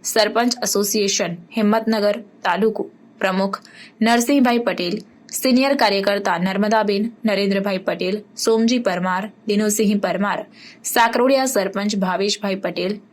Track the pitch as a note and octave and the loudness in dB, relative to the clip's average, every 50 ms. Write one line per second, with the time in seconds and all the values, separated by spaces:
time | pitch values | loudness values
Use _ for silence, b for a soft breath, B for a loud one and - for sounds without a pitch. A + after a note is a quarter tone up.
0 | - - - A3+ G#3 G#3 A#3 A3+ A#3+ B3 A#3+ - - G3+ - G3+ G3+ G3+ - A3 | -8 -2 0 2 2 2 2 0 0 0 -2 -2 -4 -2 -2 -2 -2 0 0 0
1 | G3+ G3 G3 - G3 F3 E3+ - - - - A#3 G#3 G#3 G#3+ A3+ A3 A3+ A3 A3 | 0 0 0 -2 -2 -4 -4 -8 -12 -8 -4 0 2 2 2 2 2 0 0 2
2 | G3+ G#3 G3+ A#3 - - _ - - F#3+ E3+ F3+ G#3+ A3 G#3+ - - - - _ | 2 0 0 -2 -8 -16 _ -6 -2 -2 0 2 0 0 0 -2 -8 -10 -12 _
3 | - - _ - - F#3+ F#3 F#3 F#3+ G3 G3 - B B B B B B B _ | -20 -20 _ -4 -2 -2 0 0 -2 -2 -4 -8 B B B B B B B _
4 | A3 A3+ A#3 A#3+ A#3 - C#4+ C#4+ B3+ B3 A#3+ A#3+ A#3+ G#3 F3 - F3+ F3 G3 G#3+ | 2 4 4 4 4 2 4 4 4 4 2 2 0 -2 -2 -2 -4 -4 -4 -6
5 | - - - - - - - - - C4 B3 B3+ C4 C#4 C#4+ C#4 A#3+ G#3 G3+ G3 | -8 -14 -20 -20 -20 -12 -12 -2 0 2 4 4 4 2 2 2 2 2 2 2
6 | G3 G3+ G3+ G3+ G3+ G#3 F3+ E3+ F3+ F#3+ F#3+ G3 G#3 G#3+ A3 A3 G#3+ G3+ G3+ G3+ | 2 0 0 0 0 0 0 0 0 -2 0 0 0 2 2 2 2 2 0 0
7 | G#3+ A#3 - - - G#3+ G3+ F#3+ G3+ G3 G3 G3 G3 G#3 G3 F#3 F#3+ - F3 F3 | -2 -4 -6 -4 -2 -2 0 0 0 0 0 0 -2 -2 -4 -4 -4 -4 -4 -2
8 | F#3 F3+ G3 G#3 - - - - - - A3+ A3 A3+ A3+ B3 B3 A#3+ G3 F3+ F3+ | -2 -4 -4 -6 -8 -14 -12 -4 0 0 2 2 2 2 2 0 0 0 -2 0
9 | F3+ F#3 - F3+ G3+ G#3+ - _ _ - G#3 G3+ G#3+ G#3+ G#3 - A3 G3+ G#3+ G3+ | -2 -2 -2 -4 -4 -8 -14 _ _ -2 -2 0 0 0 0 0 0 2 2 0
10 | G3+ F#3 E3+ F#3 G3+ G3+ F3+ - - B B B B B B B B - - B3 | 0 -2 -2 -2 -2 -2 -4 -6 -8 B B B B B B B B -2 2 2
11 | A3+ A3+ A#3 A#3+ A#3+ C4 C#4 C4 C4 B3+ B3+ G#3 F#3+ F#3+ - F#3+ G3+ G#3+ G#3 G3+ | 2 2 2 2 2 4 4 2 2 0 0 -2 -2 -2 -4 -2 -2 -2 -2 0
12 | F#3+ F#3 F3+ F3+ G3 G#3 G3 - - G3+ F#3+ F#3+ F#3 F3+ E3+ F3 F3 F#3+ G#3+ G#3 | -2 -2 0 -2 -2 -2 -4 -4 -4 -6 -6 -4 -6 -6 -6 -4 -4 -4 -6 -8
13 | - _ | -12 _